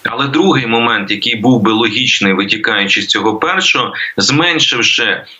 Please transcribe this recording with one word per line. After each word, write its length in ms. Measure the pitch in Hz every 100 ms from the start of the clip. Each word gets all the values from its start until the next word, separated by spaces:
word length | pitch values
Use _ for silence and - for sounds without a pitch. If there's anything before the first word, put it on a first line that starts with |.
Але 220 | - 117 139
другий 400 | 147 190 139 120
момент, 440 | 117 117 110 98
який 260 | 101 117 113
був 260 | 110 123
би 100 | 104
логічний, 600 | 110 117 131 120 - 101
витікаючи 680 | 95 101 107 113 107 98 -
з 40 | 104
цього 300 | 107 104 110
першого, 560 | 160 185 180 139 110 - - -
зменшивши 1080 | 98 143 175 160 151 135 110 - 113 85 - -